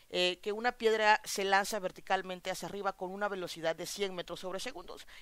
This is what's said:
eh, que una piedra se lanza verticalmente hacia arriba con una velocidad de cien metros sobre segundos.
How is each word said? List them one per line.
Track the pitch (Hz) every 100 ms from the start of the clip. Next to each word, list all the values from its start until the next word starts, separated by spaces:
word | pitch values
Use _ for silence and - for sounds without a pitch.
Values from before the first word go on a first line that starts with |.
| -
eh, | 180 180 180
que | 214
una | 208 240
piedra | 240 220 220 214 214
se | - -
lanza | 196 196 196 214
verticalmente | 180 - - 190 185 185 190
hacia | 180 170
arriba | 202 196 190
con | 180
una | 196 208
velocidad | 196 175 165 160 160
de | 175
cien | - 202
metros | 180 170 170
sobre | 185 190
segundos. | 247 175 180 - - -